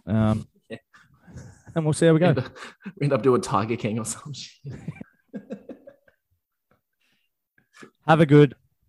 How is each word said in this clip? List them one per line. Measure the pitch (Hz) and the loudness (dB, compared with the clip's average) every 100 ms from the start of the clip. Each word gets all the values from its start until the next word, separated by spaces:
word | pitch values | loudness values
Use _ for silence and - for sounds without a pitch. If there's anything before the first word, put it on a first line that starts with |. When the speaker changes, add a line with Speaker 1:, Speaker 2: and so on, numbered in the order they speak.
| - | -6
Speaker 1:
Um, | 110 110 107 - | -2 0 -2 -6
Speaker 2:
<laughs> | _ - | _ -20
Yeah. | - _ _ _ _ _ - - - - | -20 _ _ _ _ _ -20 -20 -20 -12
Speaker 1:
and | - | -6
we'll | 156 | -4
see | 151 165 | 0 2
how | |
we | 160 | 4
go. | 175 | 2
Speaker 2:
End | 135 | 0
up, | 120 - - - - - | -4 -10 -20 -20 -18 -6
we | |
end | 143 | -2
up | 135 | 0
doing | 131 123 | 2 0
Tiger | - 104 107 117 | 0 -4 -4 -4
King | 113 113 | -6 -6
or | 107 | -8
some | - - | -12 -14
shit. | 139 - _ 139 - - - - _ _ | -18 -18 _ -18 -18 -16 -18 -20 _ _
<laughs> | 247 - 233 - - - - _ _ _ _ _ _ _ _ _ _ _ _ _ _ _ _ _ _ - _ - | -18 -16 -20 -20 -20 -20 -20 _ _ _ _ _ _ _ _ _ _ _ _ _ _ _ _ _ _ -20 _ 0
Speaker 1:
Have | 156 | 2
a | 156 | 6
good | 147 147 - _ _ | 6 6 2 _ _